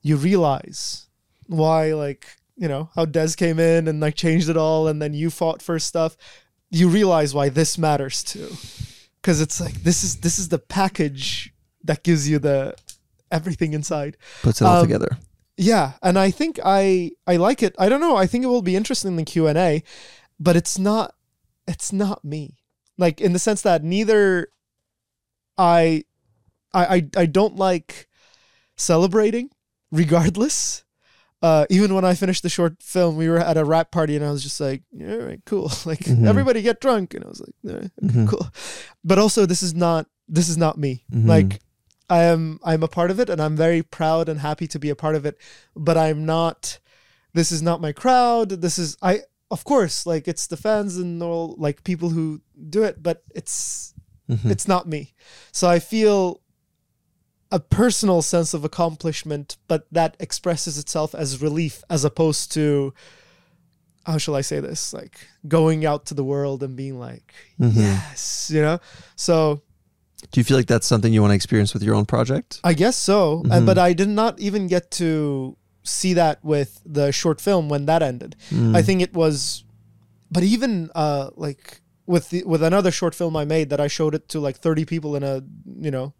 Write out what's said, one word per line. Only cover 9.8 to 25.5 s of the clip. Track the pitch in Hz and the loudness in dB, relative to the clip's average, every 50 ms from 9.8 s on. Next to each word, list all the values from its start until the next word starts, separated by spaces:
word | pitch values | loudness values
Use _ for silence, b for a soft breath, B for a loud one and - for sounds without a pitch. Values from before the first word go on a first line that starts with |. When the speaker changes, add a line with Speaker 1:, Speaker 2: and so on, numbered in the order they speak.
| - | 0
Speaker 1:
this | 165 175 - - | 0 0 0 -2
is, | 190 - | -4 -6
this | - - 170 - | -4 -4 -4 -2
is | - 185 165 | -2 -2 -4
the | 175 160 | -4 -6
package | _ _ - 196 196 190 190 - 160 147 139 135 135 - - - - - _ _ _ _ _ _ - | _ _ -2 0 0 0 0 -2 -4 -4 -4 -6 -8 -8 -8 -8 -10 -14 _ _ _ _ _ _ -4
that | - 151 - _ | -4 -4 -2 _
gives | 175 170 151 143 147 | 2 2 2 2 0
you | 151 | 0
the | 147 135 147 139 135 135 - - - _ - - _ _ _ _ _ _ _ | 2 2 2 0 0 -2 -4 -10 -14 _ -20 -20 _ _ _ _ _ _ _
everything | 165 160 156 185 156 - 165 156 151 | -4 -4 -2 -4 -4 -2 -2 -2 -2
inside. | 151 147 - 165 151 143 147 - B B B B B | -6 -4 -4 -4 -4 -6 -8 -10 B B B B B
Speaker 2:
Puts | B 113 110 - | B 0 2 4
it | 113 | 6
all | 98 175 | 6 8
Speaker 1:
Um, | 175 170 | 6 6
Speaker 2:
together. | - - - - - - - - _ _ _ _ _ _ | 4 4 0 0 -4 -4 -8 -10 _ _ _ _ _ _
Speaker 1:
Yeah, | - 185 214 226 202 151 135 139 _ | 0 2 2 4 4 2 0 -6 _
and | - 185 180 | 0 2 4
I | 190 190 190 | 4 4 4
think | 185 - 294 330 - - - | 2 0 -4 -4 -4 -2 0
I, | 190 196 196 196 196 190 185 175 160 - _ _ | 2 4 4 4 4 2 2 0 -4 -8 _ _
I | - 180 | 2 2
like | 170 175 214 - - | 4 4 2 2 2
it. | 233 190 - | 0 -2 0
I | - 185 208 | 2 2 4
don't | 254 285 | 4 4
know. | 330 339 269 | 4 2 4
I | 202 190 | 4 2
think | 175 - 240 254 | 2 0 0 0
it | |
will | 254 247 247 | 2 0 0
be | 185 180 180 | 2 0 0
interesting | 190 220 - 269 - - 190 | 0 0 -2 -4 -4 -2 -2
in | 175 | -2
the | 165 156 | -2 -4
Q | - - 175 160 | -2 0 2 2
and | 151 147 | 2 4
A, | 165 185 170 151 156 B B B B B B B B B B _ _ | 4 2 2 2 0 B B B B B B B B B B _ _
but | 156 180 170 | 0 2 2
it's | 170 170 - - 190 | 2 2 0 -4 -2
not, | 190 202 214 226 190 - _ _ _ _ _ _ _ _ _ _ _ | 0 0 0 0 -2 -4 _ _ _ _ _ _ _ _ _ _ _
it's | - 160 - - - | -10 -10 -8 -8 -6
not | 202 190 208 190 - - - | -2 -2 -2 -2 -4 -6 -8
me. | 147 147 156 147 - _ _ _ _ _ _ _ _ _ | -10 -8 -8 -10 -12 _ _ _ _ _ _ _ _ _
Like, | - 180 170 151 - | 0 0 0 0 2
in | - 190 175 | 0 0 0
the | 180 | 2
sense | - 220 208 196 - | 0 0 -2 0 2
that | 208 175 156 147 | 2 2 2 0
neither | 165 180 202 220 208 220 208 202 196 185 175 - - _ _ _ _ _ _ _ _ _ _ _ _ _ _ _ _ _ _ _ _ | 0 0 0 2 2 4 4 4 4 2 0 -4 -6 _ _ _ _ _ _ _ _ _ _ _ _ _ _ _ _ _ _ _ _